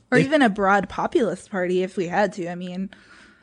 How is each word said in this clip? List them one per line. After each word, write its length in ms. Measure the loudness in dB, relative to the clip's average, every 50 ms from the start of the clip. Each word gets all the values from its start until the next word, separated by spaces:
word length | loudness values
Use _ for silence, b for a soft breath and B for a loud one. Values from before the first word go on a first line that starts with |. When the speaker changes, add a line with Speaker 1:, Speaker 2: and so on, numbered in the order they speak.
| _ _
Speaker 1:
Or 60 | 2
Speaker 2:
If 80 | 2 4
Speaker 1:
even 160 | 4 4 4
a 80 | 4 4
broad 400 | 2 2 2 2 2 2 0 -2
populist 600 | -6 -6 -6 0 0 0 0 0 -2 -6 -10 -8
party 340 | -6 -4 -2 0 0 0 0
if 140 | -2 -2
we 100 | -4 -4
had 260 | -2 0 0 0 0 -2
to. 160 | -6 -8 -8
I 60 | -8
mean, 340 | -10 -10 -10 -8 -8 -8 -10 b b b b b b b b b b